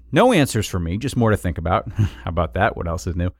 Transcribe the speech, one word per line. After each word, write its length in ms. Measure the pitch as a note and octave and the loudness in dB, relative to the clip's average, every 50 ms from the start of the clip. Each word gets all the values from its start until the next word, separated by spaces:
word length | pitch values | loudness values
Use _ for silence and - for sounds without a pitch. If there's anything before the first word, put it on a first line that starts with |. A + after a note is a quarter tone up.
| - - | -10 0
no 220 | - D3+ A3+ B3+ B3 | 2 4 6 6 6
answers 340 | F3 C#3 - - A2+ G2+ - | 4 4 2 0 -2 -2 -2
for 120 | - F#2 | -4 -4
me, 180 | E2+ E2 F2 G#2 | -4 -2 -4 -4
just 200 | C3+ C3+ - B2+ | -4 -4 0 2
more 140 | A#2 A2 | 2 2
to 60 | G#2+ F#2 | 2 2
think 200 | - F#2 - - | 0 -2 -4 -2
about. 340 | E2 E2+ F2+ A2 - A2+ | -2 0 0 0 -2 -2
<laughs> 0 | |
How 180 | F#2 - G#2 - - - - - | -2 0 0 0 -2 -6 -10 -6
about 260 | E2+ E2 E2+ - - | -2 -2 -2 -2 0
that? 240 | F#2 G2 A2+ - - | 0 0 0 0 -2
What 100 | - E2+ | -4 -6
else 200 | E2 D#2+ - F#2 | -6 -4 -6 -6
is 80 | E2+ | -4
new? 160 | F2+ F2 F2+ - | -2 -4 -4 -4